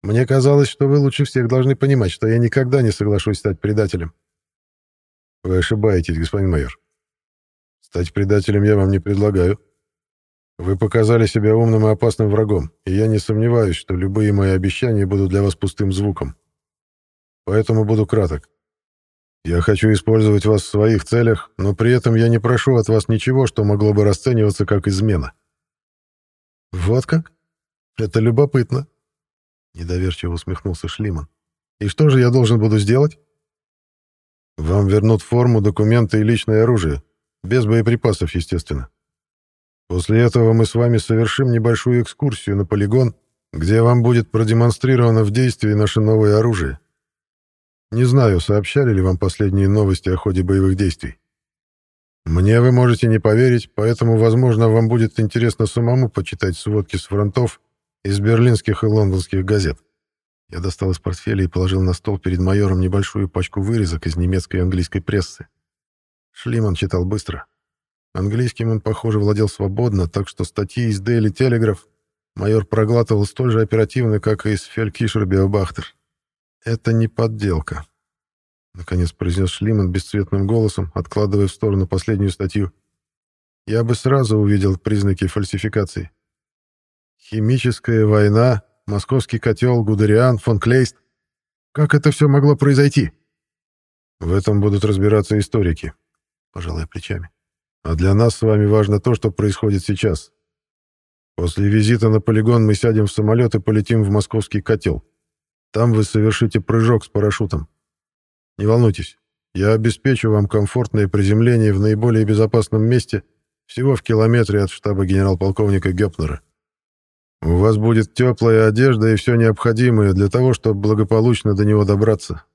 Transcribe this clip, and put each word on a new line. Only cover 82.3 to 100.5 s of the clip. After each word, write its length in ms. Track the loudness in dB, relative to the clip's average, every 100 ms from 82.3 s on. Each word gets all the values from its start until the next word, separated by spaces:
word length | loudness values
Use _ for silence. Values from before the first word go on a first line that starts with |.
статью. 400 | -4 -6 -4 -6 _ _ _ _ _ _ _ _ _ -4
«Я 160 | -2
бы 100 | 0
сразу 440 | -2 0 0 2 0
увидел 400 | 2 2 0 -2
признаки 500 | -2 -2 0 -2 -4
фальсификации. 840 | -4 -6 -6 -4 -4 -4 -8 -12 _ _ _ _ _ _ _ _ _ _ _
Химическая 840 | _ -4 0 0 0 -4 0 2 4
война, 580 | 4 4 4 2 2 _ _ -8
московский 520 | -8 -2 -4 -2 -4
котёл, 440 | -2 0 0 0
Гудериан, 540 | 0 0 2 4 2 2
фон 220 | 0 0
Клейст. 360 | 2 2 0 -4 _ _ _ _ _ _ _
Как 200 | -2 0
это 180 | 2 2
всё 160 | 2 2
могло 280 | 4 4 2
произойти?» 560 | 2 4 4 2 -2 _ _ _ _ _ _ _ _ _ _ _
«В 140 | -4
этом 280 | -2 0 0
будут 240 | 0 0 0
разбираться 520 | 0 2 2 2 -2
историки», 560 | -2 -2 -2 -4 -8 -16 _ _ _ _ _ -14
пожал 240 | -12 -10
я 80 | -10
плечами. 420 | -14 -10 -10 -10 _ _ _ _ _
«А 120 | -6 -2
для 180 | 2
нас 240 | 2 2 0
с 40 |
вами 240 | 0 2 2
важно 360 | 2 2 0
то, 120 | 0
что 160 | -2 -2
происходит 540 | -2 -4 -2 -2 -4
сейчас. 480 | -4 -4 -2 -4 -8 _ _